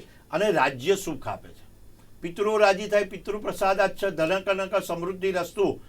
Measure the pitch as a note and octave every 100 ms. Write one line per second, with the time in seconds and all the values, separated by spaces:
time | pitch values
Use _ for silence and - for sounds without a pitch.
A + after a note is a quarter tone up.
0 | - - - D#3+ G#3+ D#3+ C3+ B2+ D3 F#3+
1 | E3+ C3+ A2+ F#2 F#2+ - - - - -
2 | - - F3 F3 G#3 G#3+ G3+ F#3+ G#3 G#3
3 | G3+ F#3+ - G#3 G3 - G3 G3 F#3+ -
4 | G3 D#3+ D#3+ F#3+ F#3+ F#3+ F#3+ G3 F#3 E3+
5 | F3 F#3 F#3+ F3+ E3+ G#3 F3 C3+